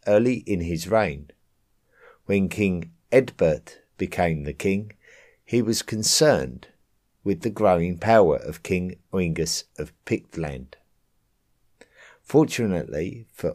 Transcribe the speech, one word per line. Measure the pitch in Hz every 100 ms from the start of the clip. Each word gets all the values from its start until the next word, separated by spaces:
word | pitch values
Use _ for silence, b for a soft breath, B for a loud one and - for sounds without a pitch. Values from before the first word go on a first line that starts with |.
| -
early | 104 123 120 -
in | 95
his | 85 82 90
reign, | 110 95 71 71 _ _ _ _ _ _ b b b b
when | 98 95
King | - 98 87 82 - _
Edbert | 127 120 - 85 76 - - _ -
became | 92 - 87 78 71
the |
king, | 76 98 98 107 - b b b b b
he | 120
was | 110 107
concerned | - 110 107 - 151 95 65 64 - _ _ _ _ _
with | 101 90
the | 117
growing | 101 104 87 87 85
power | 110 113 90 69
of | 73 80
King | - 90 90 - _
Oengus | 95 85 82 80 - - -
of | - _ -
Pictland. | 113 - 85 76 67 65 - _ _ _ _ _ _ _ _ _ _ b b b b
Fortunately | - 147 156 - 110 87 57 69 90 117 -
for | - 85